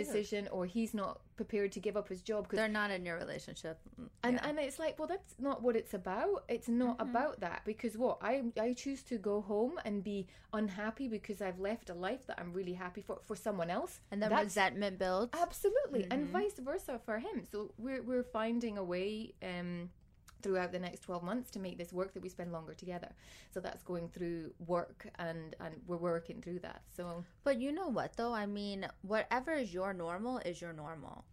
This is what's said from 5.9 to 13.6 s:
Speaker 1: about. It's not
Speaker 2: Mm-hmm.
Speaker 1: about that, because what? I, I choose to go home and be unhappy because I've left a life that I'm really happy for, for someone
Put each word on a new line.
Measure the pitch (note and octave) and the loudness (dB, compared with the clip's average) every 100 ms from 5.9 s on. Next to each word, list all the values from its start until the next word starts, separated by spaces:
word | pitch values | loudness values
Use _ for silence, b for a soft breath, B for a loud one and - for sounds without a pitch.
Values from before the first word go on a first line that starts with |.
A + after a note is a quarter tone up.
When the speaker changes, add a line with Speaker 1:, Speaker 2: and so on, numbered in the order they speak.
Speaker 1:
about. | G3 F3+ G3 E4+ G4 - | -4 -2 0 2 2 0
It's | A#3 - | -2 2
not | A#3 B3 B3 | 4 4 2
Speaker 2:
Mm-hmm. | B3+ | 2
Speaker 1:
about | A#3+ D4 - | 2 2 0
that, | F3 - - | -4 -2 -4
because | G#3+ A#3+ A3 | -2 -2 2
what? | B3 - | 2 2
I, | G3+ C4+ A#3+ A3+ | 2 2 2 2
I | A3+ | 2
choose | B3 C#4 C#4 | 2 -2 -4
to | - A#3 | -2 -2
go | G3 G#3 | 2 2
home | G3+ G#3 B3 F4 | 2 2 2 2
and | - G#3 G3 | 0 0 0
be | G3+ F#3 B B | -2 -4 B B
unhappy | A3 G#3+ F#3+ G#3+ A3+ C4+ | 0 2 2 -2 -2 -2
because | G#3+ - G3 | -2 -4 -2
I've | G3 F3+ | -2 0
left | G3 A3+ - | 0 -2 -4
a | |
life | F3 F#3 C4 - | -2 -2 -2 -4
that | - | -6
I'm | F3 | -4
really | F3 F3+ | -2 -2
happy | F3+ F3+ F#3+ | -2 -4 -6
for, | - G3 - | -6 -6 -6
for | G#3 | -4
someone | A3 G3+ | 0 0